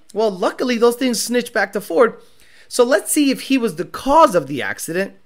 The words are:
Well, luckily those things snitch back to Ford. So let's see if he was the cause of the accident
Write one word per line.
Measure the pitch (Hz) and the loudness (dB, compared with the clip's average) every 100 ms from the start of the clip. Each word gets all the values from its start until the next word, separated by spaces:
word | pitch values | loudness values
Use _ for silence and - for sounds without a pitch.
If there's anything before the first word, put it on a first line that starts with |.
| - | -10
Well, | 196 220 | -2 -2
luckily | 180 285 - 262 240 | 0 -4 -2 -4 2
those | 233 240 | 2 2
things | 262 214 | -2 -2
snitch | - 240 240 | -2 -2 -2
back | 220 202 | -4 -2
to | 202 | -4
Ford. | - 330 233 - - - - - - | -2 2 2 0 -20 -20 -20 -20 -6
So | - | 0
let's | 247 311 - | 2 2 0
see | 311 277 | 0 0
if | 247 | 0
he | - 269 | -2 -2
was | 226 156 | -2 -4
the | 165 | -10
cause | - 269 302 302 175 | -6 2 4 6 4
of | 135 | -2
the | 135 | -6
accident | 101 107 - 170 196 - | -6 -8 -6 -6 -6 -8